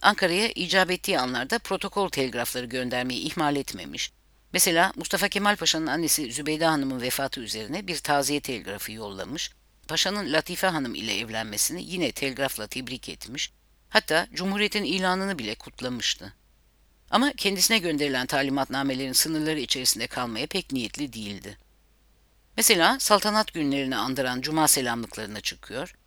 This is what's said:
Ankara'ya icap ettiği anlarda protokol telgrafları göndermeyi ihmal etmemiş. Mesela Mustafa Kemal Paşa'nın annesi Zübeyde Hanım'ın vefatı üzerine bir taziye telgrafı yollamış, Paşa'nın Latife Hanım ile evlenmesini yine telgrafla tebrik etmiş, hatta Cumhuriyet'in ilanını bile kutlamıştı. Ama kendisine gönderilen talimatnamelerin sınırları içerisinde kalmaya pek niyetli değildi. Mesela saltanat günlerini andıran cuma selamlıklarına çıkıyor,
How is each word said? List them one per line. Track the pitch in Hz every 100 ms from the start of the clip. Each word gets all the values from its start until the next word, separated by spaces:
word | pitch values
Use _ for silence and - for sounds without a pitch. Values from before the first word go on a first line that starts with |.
Ankara'ya | - 208 185 175 220
icap | - 180 190 180
ettiği | 180 - 175
anlarda | 127 127 131 226
protokol | - 190 202 - 190
telgrafları | - 131 117 120 127 123
göndermeyi | 127 123 123 127 127
ihmal | 135 175 151 143
etmemiş. | 131 98 80 78 - - _ _ _
Mesela | 180 185 165 185 -
Mustafa | 165 185 196
Kemal | 202 208 208
Paşa'nın | - 160 160
annesi | 147 160 - 135
Zübeyde | 120 147 156 160
Hanım'ın | 156 135 131
vefatı | 123 - 135 -
üzerine | 110 110 107 165 196
bir | 156
taziye | - 143 135 147
telgrafı | - 120 90 101 -
yollamış, | 110 104 95 95 143 - - _ _ -
Paşa'nın | 156 190 208 175
Latife | 156 - 180 190
Hanım | 160 127
ile | 78 110 98
evlenmesini | 113 110 110 104 - 170
yine | 175 190 147
telgrafla | - 139 127 135 - 104
tebrik | 127 123 127 -
etmiş, | 87 - 127 - - _ _ _
hatta | 214 - 156 196
Cumhuriyet'in | - 185 196 208 214
ilanını | 202 185 185 185 196 175
bile | 110
kutlamıştı. | 110 - - 127 123 - - 104 - _ _ _ _ _ _ _
Ama | 202 277
kendisine | - - 196 - 226
gönderilen | 175 151 143 131 127
talimatnamelerin | 147 139 139 135 135 139 131 135
sınırları | 127 151 160 151 151
içerisinde | 120 135 127 104 117
kalmaya | - 123 110 147
pek | 190 -
niyetli | 131 110 - 143
değildi. | 113 104 101 98 101 _ _ _ _ _ _ _ _ _ -
Mesela | 226 196 170 262
saltanat | - 208 208 214 214
günlerini | 170 143 139 135 131
andıran | 131 131 127 127
cuma | 139 160 151
selamlıklarına | - 123 120 113 - 107 104
çıkıyor, | - 87 - 117 175 -